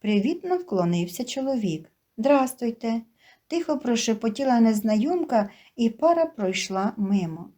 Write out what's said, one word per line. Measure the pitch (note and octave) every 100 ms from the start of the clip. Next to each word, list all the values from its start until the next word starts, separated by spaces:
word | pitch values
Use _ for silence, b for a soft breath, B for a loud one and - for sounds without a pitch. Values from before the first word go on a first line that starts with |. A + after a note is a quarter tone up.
привітно | G#3 G#3 G#3 F4 F#4 F4+
вклонився | F4+ G3 E3+ F3 F3 -
чоловік. | B3 - C4 C4+ G3+ D#3 D#3+ _ _ -
"Здрастуйте!" — | A#3+ C#4+ B3+ - A#3+ A#3 A#3 A3+ A3+ b b b -
тихо | E4+ E4 D4
прошепотіла | B3 A#3 A3+ A3 A3+ A3 C4+ A#3+
незнайомка, | A3+ G#3+ G#3+ G#3+ C4 F4+ E4+ A#3 G3+ B B B
і | A3+
пара | A3+ D#4+ E4+ E4
пройшла | - F#3+ F#3 - F#3+ G3+ A#3
мимо. | G3 G3+ E3+ D#3+ E3+